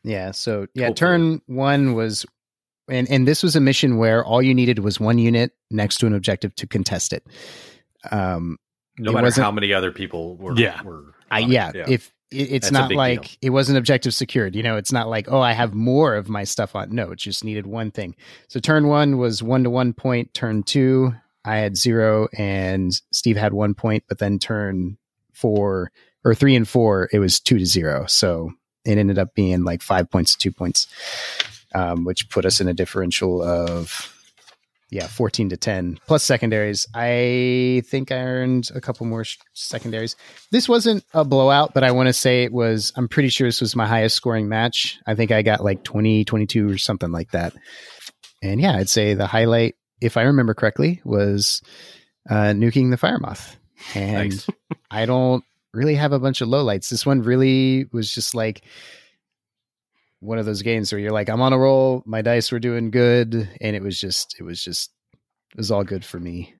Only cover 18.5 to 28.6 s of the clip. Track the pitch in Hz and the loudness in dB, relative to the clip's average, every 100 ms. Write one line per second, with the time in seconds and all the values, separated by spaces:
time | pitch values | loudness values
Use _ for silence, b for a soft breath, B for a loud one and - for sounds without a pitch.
18.5 | 123 135 156 147 147 147 131 123 104 113 | -6 2 4 4 4 4 2 0 -2 0
19.5 | 131 123 123 123 117 135 120 117 - 117 | 2 2 2 0 -2 -2 -2 -2 -6 -4
20.5 | 107 98 139 131 131 131 113 _ _ 110 | -2 0 2 4 4 2 -2 _ _ -4
21.5 | 110 107 92 123 113 110 110 110 - 101 | -2 -2 0 0 4 4 2 0 -2 -4
22.5 | 98 92 95 92 92 _ - 120 104 107 | -2 -2 0 -2 -4 _ -2 0 2 0
23.5 | 101 104 101 113 107 _ - 101 101 - | 0 -2 -2 -2 -2 _ -4 -2 -2 -4
24.5 | 107 101 95 90 104 _ _ _ - 120 | -4 -4 -4 -6 -8 _ _ _ -4 0
25.5 | 104 101 95 90 b b b 117 110 139 | 2 0 -2 -6 b b b 0 4 6
26.5 | 131 110 127 113 95 90 107 95 - - | 6 4 4 4 2 2 2 2 0 2
27.5 | 113 90 90 78 69 - - 98 85 82 | 2 2 0 0 -2 0 0 0 -2 -6
28.5 | - | -12